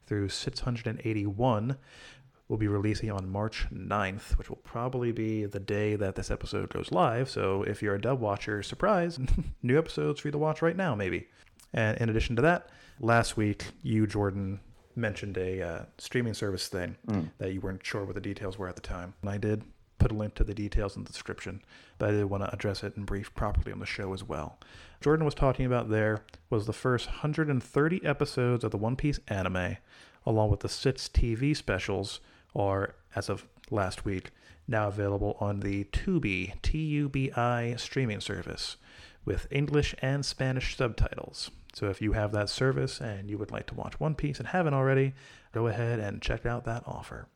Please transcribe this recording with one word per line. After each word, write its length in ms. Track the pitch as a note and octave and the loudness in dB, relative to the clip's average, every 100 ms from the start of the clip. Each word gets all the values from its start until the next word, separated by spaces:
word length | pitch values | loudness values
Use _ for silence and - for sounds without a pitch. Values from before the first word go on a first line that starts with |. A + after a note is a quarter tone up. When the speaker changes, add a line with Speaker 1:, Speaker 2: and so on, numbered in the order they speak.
| - | -2
Speaker 1:
through 220 | G#2+ G2 | -2 0
six 320 | - - - | -2 -6 -4
hundred 260 | - A#2 A2+ | -4 -2 -4
and 140 | A2 | -4
eighty-one, 720 | A2+ G#2+ G2+ G2 B2+ G#2+ A2+ C3+ - - - - - _ _ | -2 0 -2 2 2 2 0 -4 -8 -20 -20 -20 -20 _ _
will 100 | G#2+ | 0
be 120 | G#2+ | 2
releasing 420 | G2+ G#2 G#2 A2+ | 2 2 0 -2
on 180 | G2+ F#2+ | -4 -2
March 380 | G2 A2 - - | -2 -2 -2 -4
ninth, 680 | G2+ F#2+ G2+ G2 F#2+ - - | -4 -2 0 0 -4 2 2
which 100 | - | 2
will 80 | - | -12
probably 540 | - A#2 B2 C3 A#2+ | -8 -4 -2 0 0
be 320 | A2+ A2 A2 | 2 0 0
the 140 | G2+ G2+ | -2 -4
day 360 | F#2+ G#2 G#2 G#2 | -2 0 2 2
that 180 | G2 | 0
this 160 | F#2+ - | -2 -4
episode 380 | - - G2+ G2 | -4 -2 -4 -4
goes 220 | - F#2 | -6 -2
live. 360 | F3+ D#3+ A#2 C3 | 2 4 2 -2
So 340 | A2 G2 G2 | 0 0 0
if 180 | G2+ G#2 | 0 -2
you're 120 | G#2 G2 | 0 0
a 40 | |
dub 200 | A2+ C3+ | 0 0
watcher, 420 | G#2+ G2+ - G#2 | 0 -2 -2 -4
surprise, 560 | G2+ - F#3 G3 E3+ E3 B2+ - | -4 0 2 4 2 -2 2 2
<laughs> 220 | - - | 2 -4
new 160 | B2 C#3+ | 4 4
episodes 420 | E3 - D3 D3 | 4 -2 -2 -2
for 80 | D3+ | -2
you 40 | |
to 60 | D3 | 0
watch 240 | D#3 D3+ | 0 2
right 140 | E3 F3 | 0 2
now, 180 | F#3 | 0
maybe. 340 | G#2+ F#2+ F2 - - - - - | 0 0 -2 -6 -20 -20 -20 -6
And 260 | - A2 A2 | 0 2 2
in 100 | A2+ | 2
addition 280 | A2 - A#2 | 2 2 4
to 60 | |
that, 260 | D3+ F3 - - - - | 6 4 -2 -20 -20 -2
last 360 | A2 A#2 A2 - | 6 6 6 2
week, 280 | G#2 G2+ - - | 0 0 -6 -8
you, 240 | C3+ A2 G#2+ | 0 2 4
Jordan, 540 | G2+ G2+ G2+ F#2+ G2 - - - - | 2 0 0 -4 -6 -10 -20 -12 -4
mentioned 400 | A2+ G2+ G#2 F#2 | -4 -4 -6 -2
a, 240 | F#2 F#2+ | -2 -2
uh, 220 | E2+ E2 - - | -4 -6 -10 -14
streaming 360 | - B2+ A#2 | -4 -2 0
service 320 | G2+ G#2 F#2 - | -2 -2 -2 -4
thing 280 | F#2+ F2 - - | -4 -4 -6 -2
Speaker 2:
Mm. 240 | G2+ D#2+ - | -2 -2 -6
Speaker 1:
that 140 | G2 | -4
you 80 | F#2+ | -4
weren't 240 | F#2+ F#2 - | -4 -6 -6
sure 180 | A2 | -4
what 100 | G2 F#2+ | -4 -6
the 40 | |
details 380 | G2 G2 G2 G2 | -6 -6 -6 -6
were 80 | F#2 | -8
at 60 | |
the 80 | F2 | -8
time. 320 | - F2+ F2+ - | -8 -8 -8 -8
And 100 | G2+ | -4
I 80 | G2+ | -2
did 240 | G#2+ G#2+ - - _ _ | 0 0 -2 -20 _ _
put 100 | G2+ | 2
a 40 | |
link 200 | G#2+ G#2+ | 2 -4
to 80 | - | 0
the 100 | G#2+ | 0
details 420 | G#2 G#2 - G2+ G2+ | 0 0 0 0 -6
in 80 | |
the 80 | G2 | -12
description, 500 | - - G2 - F2+ - - - - | -12 -10 -8 -8 -12 -16 -20 -20 -2
but 100 | G#2+ | 2
I 40 | |
did 120 | G#2 | 4
wanna 260 | G2+ G2 F#2+ | 2 0 -2
address 300 | G2 G#2+ F#2+ | -2 -2 -2
it 140 | G2+ - | -6 -8
in 80 | |
brief 280 | G2 G2+ A2 | -4 -4 -6
properly 360 | - G#2+ - - | -4 0 2 0
on 80 | G2 | -6
the 80 | G2 | -8
show 260 | - F#2+ | -6 -4
as 120 | F#2+ | -6
well. 340 | G2 D2 D2+ - - - - - | -4 -6 -6 -10 -20 -20 -20 0
Jordan 240 | D3 D#3 | 4 4
was 100 | D3+ | 4
talking 320 | - C#3 B2+ B2+ | 4 4 4 2
about 220 | B2 A2+ | 2 2
there 340 | G#2+ G#2+ G#2+ - - _ | 4 4 2 -4 -20 _
was 180 | A#2 G#2 | 0 0
the 60 | |
first 340 | G#2+ B2+ A#2+ - | 0 2 2 0
hundred 420 | - D3+ D#3 D3+ | -2 0 2 2
and 140 | C3 | 2
thirty 420 | - - D#3 F#3 | 2 2 4 2
episodes 600 | D#3 C#3+ C#3+ - B2 A#2+ | 0 0 0 2 2 2
of 60 | A2 | 0
the 60 | G2+ | 0
One 180 | A2 C3 | 0 0
Piece 240 | D3 C#3 - | 0 0 -2
anime, 480 | G2+ F#2 F#2 F2+ G2 - - - - - | -2 0 0 0 -4 -12 -20 -20 -6 0
along 240 | A2 G#2+ | 2 4
with 100 | G2+ | 2
the 80 | - | 0
six 360 | - C3+ B2+ - | 0 0 0 0
T 260 | - B2 A2 | 2 4 2
V 160 | C#3 | 2
specials, 680 | D3+ - F#2+ - G2 G2 - - - _ - | 0 0 0 0 -2 -2 -8 -14 -20 _ -2
are, 380 | G2+ G2 G2 - _ | 2 2 -2 -6 _
as 140 | - G2+ | -6 -2
of 180 | F#2+ - - - | -4 -6 -20 -4
last 340 | A2 F#2 - | 0 0 -2
week, 260 | A2 F#2+ - - - - - | -4 -4 -6 -20 -20 -16 -2
now 220 | A2+ G#2 | 0 0
available 480 | G2+ G2+ G2+ G#2 - | 0 0 2 0 0
on 220 | G2+ G2+ | -2 0
the 240 | G2 G2 | 0 -2
Tubi, 680 | G2+ - - F3+ G#2+ F#2 F#2 - | 0 0 2 2 2 -2 -4 0
T 160 | - D#3 | 0 2
U 300 | D#3 D3 C#3+ | 0 0 0
B 220 | C#3 C3+ | 0 0
I 420 | - A#2+ A#2+ A#2 B2 | 2 2 2 0 -4
streaming 440 | - - B2 G2+ | -4 0 0 -2
service 560 | - G2 - - - - - - - - | -4 -6 -6 -6 -6 -8 -18 -20 -20 -10
with 220 | - F#2+ - | -2 -2 0
English 440 | C#3 D3 D3 C#3+ - | 0 2 2 2 0
and 240 | C3 C#3 | 0 0
Spanish 520 | C3+ - C3 C3 - - | -2 -2 0 0 -2 0
subtitles. 760 | B2+ A2 - - - - - - - | 0 2 0 0 -10 -10 -12 -12 -20
So 160 | - G#2 | -4 -4
if 100 | F#2 | 0
you 120 | G#2+ | 2
have 180 | G#2+ G#2 | 2 2
that 160 | G#2+ G2+ | 0 0
service 520 | - C3 C3+ C3+ - | 2 2 2 -2 -4
and 280 | B2 G2 G2+ | -6 -6 -6
you 60 | G#2 | -6
would 120 | G#2+ | -4
like 140 | - - | -6 -6
to 80 | |
watch 260 | A#2 - - | -8 -8 -2
One 140 | D#3 | -2
Piece 240 | D3 D3 C#3 | 0 -2 -4
and 100 | A2+ | -2
haven't 260 | F#3 D#3+ | 0 2
already, 380 | C3+ C3+ C3+ C3+ C3 - - - | 4 4 4 4 0 -18 -20 -8
go 140 | A2 A#2 | 0 0
ahead 340 | G#2+ A#2 A#2 | 0 0 0
and 220 | G#2 G2+ | -2 -4
check 240 | - A#2 A#2+ | -2 -2 -2
out 180 | A#2+ | -4
that 180 | A#2+ A#2+ - | -4 -6 -6
offer. 420 | - - - - | -10 -10 -12 -14